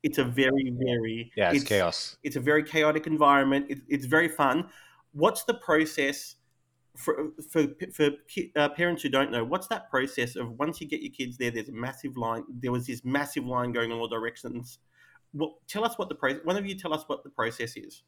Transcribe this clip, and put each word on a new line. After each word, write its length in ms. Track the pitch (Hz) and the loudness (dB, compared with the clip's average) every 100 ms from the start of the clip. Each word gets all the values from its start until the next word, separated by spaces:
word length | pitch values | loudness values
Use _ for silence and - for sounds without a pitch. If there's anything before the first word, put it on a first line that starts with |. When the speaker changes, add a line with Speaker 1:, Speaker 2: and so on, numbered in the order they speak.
Speaker 1:
It's 160 | 151 147 | 0 2
a 60 | |
very, 500 | 127 120 131 135 131 123 | 0 4 4 4 0 -2
very, 560 | 127 120 113 113 117 - | 0 0 -2 -6 -8 0
Speaker 2:
Yeah, 140 | 98 | 4
it's 100 | 143 | 4
Speaker 1:
it's 80 | 139 | 4
Speaker 2:
chaos. 480 | 104 87 - - - | 2 2 0 -8 -8
Speaker 1:
it's 120 | 147 139 | -6 -2
a 40 | |
very 240 | 135 151 | 2 2
chaotic 420 | 151 160 151 156 160 | 2 2 4 2 0
environment. 640 | 156 147 139 135 139 139 | 4 8 8 6 2 0
It, 120 | 135 - | -8 -2
it's 200 | 143 127 | -2 2
very 200 | 156 165 | 4 4
fun. 400 | 160 139 139 185 - - _ _ | 2 2 2 -2 -12 -20 _ _
What's 320 | 143 175 226 | 2 2 2
the 100 | - | -4
process 840 | - - 156 156 156 139 139 - - _ _ _ _ _ - | -4 2 2 4 0 -2 -2 -10 -18 _ _ _ _ _ -10
for, 340 | - - 151 - 151 | -4 -2 -4 -8 -2
for, 160 | 165 143 - 185 | 2 2 0 -12
for 160 | - 147 143 _ | 2 2 2 _
ki-, 240 | - - 151 | -8 -4 0
uh, 140 | 147 | 0
parents 340 | 143 175 170 | 2 0 0
who 60 | 143 | 0
don't 200 | 135 139 | 2 2
know? 140 | 120 117 | 0 -2
What's 220 | 175 - | -4 -4
that 240 | 214 - | -6 -2
process 440 | 131 135 - 120 123 | -2 -2 -2 -4 -4
of 220 | 120 117 | -8 -4
once 240 | 151 160 | -6 -6
you 60 | 151 | -8
get 160 | 147 | -8
your 80 | 143 | -8
kids 260 | - 127 123 | -8 -10 -4
there? 140 | 123 | -4
There's 180 | 117 107 | -4 -8
a 20 | |
massive 460 | 107 123 131 139 127 | -8 -8 -8 -10 -4
line. 280 | 113 113 - | -4 -4 -6
There 220 | 123 123 | -6 -2
was 160 | 123 123 | -2 -4
this 180 | 123 127 | -8 -2
massive 400 | 139 143 - 123 | -2 -2 -6 -4
line 260 | 127 123 | -2 0
going 180 | 117 117 | 0 -2
in 60 | 117 | -2
all 100 | 117 | -4
directions. 720 | 113 113 120 120 120 123 - _ _ _ _ _ | -4 -6 -8 -10 -10 -12 -18 _ _ _ _ _
What, 180 | 143 156 - - | -6 -6 -6 -10
tell 180 | 208 226 | -2 -2
us 140 | - | -2
what 100 | 190 | -6
the 60 | 147 | -2
pro-, 240 | 135 143 160 | -2 0 -2
one 120 | 190 | -2
of 80 | 196 | -2
you 80 | 190 | -6
tell 200 | 170 156 | -4 -4
us 80 | - | -2
what 180 | 139 | -8
the 60 | 143 | -8
process 480 | - 117 - 117 - | -4 -4 -2 -8 -8
is. 240 | 95 - | -18 -20